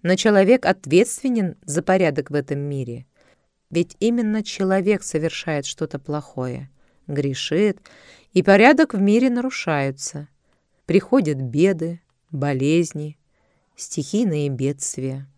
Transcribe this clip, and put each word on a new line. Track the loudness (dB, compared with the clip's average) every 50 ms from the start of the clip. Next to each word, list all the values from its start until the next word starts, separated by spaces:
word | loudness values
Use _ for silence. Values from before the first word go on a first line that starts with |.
| 2
Но | 0 0
человек | 2 4 4 6 6 6 6 4 4 4
ответственен | 0 0 0 -2 2 4 4 4 4 -2 -6 -4 -2 0 0 -2 -2 -4 _ _
за | -4 -4 -2
порядок | 0 2 2 2 2 2 0 -2 -6 -2
в | -4
этом | -4 -4 -2 -6 -6
мире. | -4 -6 -6 -6 -8 -8 -10 -14 -16 _ _ _ _ _ _ _ _ _ _ _ _ _
Ведь | -2 -2 -2 -2 -4 _
именно | 0 0 0 0 0 0 -2 -2 -4
человек | -6 -4 -2 0 0 2 2 2 2 0 0
совершает | -2 -4 -4 -2 -2 -2 -6 -6 -6 -4 -4 -4 -4
что-то | -6 -8 -8 -8 -8 -8
плохое, | -12 _ -6 -8 -8 -8 -10 -8 -8 -6 -6 -6 -10 -12 -16 _ _ _ _ _ _ _
грешит, | -6 -4 -4 -2 -4 -4 -6 -6 -2 0 0 0 0 -2 -6 _ -20 -20 -20 -20 -20 -20 -20 _ _
и | _ 0 4
порядок | 6 6 8 8 8 8 6 4 2 2
в | 0
мире | 2 2 4 4 2 2
нарушается. | 0 -2 -4 -4 -6 -6 -4 -4 -2 -2 -2 -4 -6 -8 -12 -12 -12 -12 -14 _ _ _ _ _ _ _ _ _ _ _ _
Приходят | 0 0 0 2 4 0 2 2 0 -2 -4
беды, | -6 -4 0 2 2 2 2 -2 -6 -8 -8 -12 _ _ _ _ _ _
болезни, | -6 -4 -4 -2 -2 0 0 2 2 2 0 -2 -6 -10 -10 -12 -14 _ _ _ _ _ _ _ _ _ _ _ _
стихийные | -20 -16 -8 -8 -8 -6 -2 -2 0 0 0 0 -2 -2 -4
бедствия. | -4 -2 -4 -4 -4 -6 -8 -10 -8 -8 -8 -8 -8 -10 -14 _ _